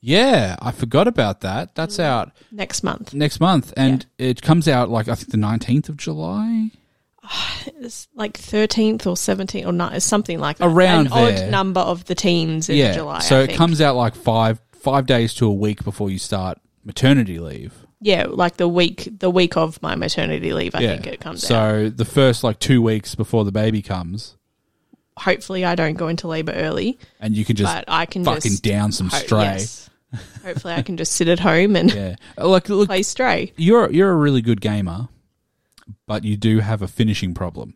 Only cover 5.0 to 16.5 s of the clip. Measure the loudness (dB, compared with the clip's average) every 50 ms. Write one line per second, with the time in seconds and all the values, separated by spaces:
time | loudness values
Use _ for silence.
5 | -2 -2 -4 -6 -6 -4 -2 -2 0 0 -2 -2 0 0 0 0 0 -2 -10 -10
6 | -8 -8 -8 -8 -6 -6 -4 -4 -2 -2 -2 -2 -2 -4 _ _ _ _ _ _
7 | _ _ _ _ _ -10 -8 -8 -6 -6 -8 -10 -12 -14 -16 -16 -16 -16 -16 -16
8 | -18 _ _ -10 -10 -8 -8 -12 -12 -4 0 0 2 2 2 2 2 2 2 0
9 | -2 -4 -2 -2 -2 -2 -2 -2 -4 -6 -8 -8 -4 -2 -2 -2 -2 -2 -4 -4
10 | -2 0 0 0 0 -2 -4 -4 -4 -4 -4 2 2 4 6 6 6 6 6 4
11 | 4 4 4 4 4 4 4 0 0 0 0 0 0 0 0 0 0 0 -2 -6
12 | -4 -6 -6 -2 0 2 2 2 0 -2 -2 -4 -2 0 2 4 4 4 2 -2
13 | -4 -6 -6 -6 2 4 4 4 4 4 4 2 4 4 4 4 4 4 4 2
14 | 0 0 -2 -2 -2 0 2 4 4 2 0 -2 _ _ _ _ -4 0 0 0
15 | 2 2 2 2 2 0 0 0 2 2 2 2 0 -2 -2 -4 -6 -10 -6 -6
16 | -6 -6 -4 -6 -6 -6 -6 -4 -4 -6